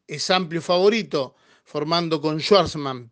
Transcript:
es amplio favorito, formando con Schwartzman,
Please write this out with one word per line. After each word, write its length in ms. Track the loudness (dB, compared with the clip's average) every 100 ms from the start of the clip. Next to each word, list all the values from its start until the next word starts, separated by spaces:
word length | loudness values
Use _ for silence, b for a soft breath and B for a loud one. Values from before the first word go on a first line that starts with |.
| -16
es 240 | -8 0
amplio 320 | 0 0 -4
favorito, 720 | 0 2 4 2 0 -4 -6 b b b
formando 580 | _ -6 -2 0 0 -2
con 180 | -2 -2
Schwartzman, 720 | 4 4 4 -2 -8 -8 -12